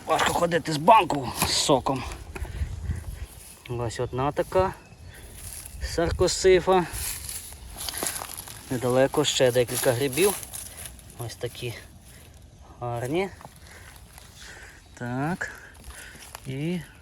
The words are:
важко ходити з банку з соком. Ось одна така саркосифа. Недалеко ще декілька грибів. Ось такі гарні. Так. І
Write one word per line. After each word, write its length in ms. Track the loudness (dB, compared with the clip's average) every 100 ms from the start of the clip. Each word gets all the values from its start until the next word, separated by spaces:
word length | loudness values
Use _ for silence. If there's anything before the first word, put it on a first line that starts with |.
| 0
важко 280 | 2 2
ходити 400 | 2 2 2 0
з 40 | 2
банку 540 | 8 8 8 0 -2 -2 0
з 40 |
соком. 520 | 2 4 4 4 -2 -4 -10 -12 -10 -8 -4 -6 -4 -6 -6 -8 -12 -12 -14 -20 -18 -8
Ось 300 | -4 -4 -2
одна 320 | -4 0 0
така 420 | 0 2 2 2 0 -14 -20 -18 -18 -18 -16 -14 -14 -14 -8
саркосифа. 1040 | -4 0 0 2 2 4 6 6 6 4 4 -4 -6 -8 -8 -10 -12 -16 -16 -10 -8 -6 -6 -6 -10 -12 -14 -16 -6
Недалеко 560 | -2 2 4 4 4 2
ще 260 | 4 4
декілька 400 | 4 2 2 2
грибів. 420 | 2 0 2 2 2 -6 -12 -14 -14 -16 -18 -18 -12
Ось 160 | -10 -8
такі 380 | -8 -6 -10 -10 -16 -20 -20 -20 -20 -20 -20 -20 -20 -10
гарні. 500 | -6 -4 -2 -2 -2 -6 -18 -20 -20 -20 -20 -20 -20 -20 -20 -20 -18 -18 -20 -20 -20
Так. 580 | -12 -6 -2 -2 -2 -6 -12 -18 -20 -18 -16 -16 -18 -18 -14 -8
І 320 | -4 -2 -4 -6 -16